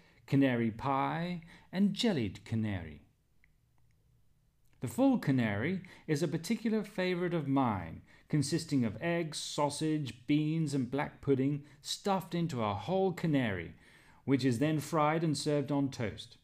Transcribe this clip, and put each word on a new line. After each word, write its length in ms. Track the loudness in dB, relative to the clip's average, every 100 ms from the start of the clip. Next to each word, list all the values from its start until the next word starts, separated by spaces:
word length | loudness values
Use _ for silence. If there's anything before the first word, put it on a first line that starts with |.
| -20 _ 0
canary 440 | 4 4 2 0
pie, 680 | -2 -2 0 0 -2 -4 -6 -10 -20 -8
and 220 | 0 0
jellied 500 | 2 0 2 -2 -6
canary. 560 | -4 -2 -2 -4 -6 -14 -20 _ _ _ _ _ _ _ _ _ _ _ _ _ _ _ _ _
The 60 | -6
full 280 | 2 4 4
canary 640 | 2 2 2 0 -2 -4 -8 -12 -4
is 160 | -2
a 60 | 0
particular 540 | -2 -4 -2 0 0
favourite 500 | -2 -2 -2 0 0
of 160 | -2 2
mine, 540 | 2 2 0 -4 -12 -16 -20 -2
consisting 560 | 0 2 -2 0 0
of 140 | 0 -2
eggs, 380 | -2 -2 -2 -6
sausage, 880 | -6 -2 0 0 -2 -2 -4 -6 0
beans, 480 | 2 2 0 0
and 160 | 0 -2
black 320 | -2 -4 -4
pudding 400 | 2 2 2 -2 -6 -14
stuffed 540 | -10 -4 0 -2 -2
into 280 | -2 -2 0
a 120 | 0
whole 380 | -2 -2 0 0
canary, 600 | 0 2 2 2 -2 -6 -14 -20 -20 -20 -8
which 200 | 0 2
is 140 | 2 2
then 220 | 2 0
fried 420 | 0 2 2 2
and 160 | 0 0
served 320 | 0 0 0
on 180 | 0 -2
toast. 480 | -2 -6 -6 -14 -20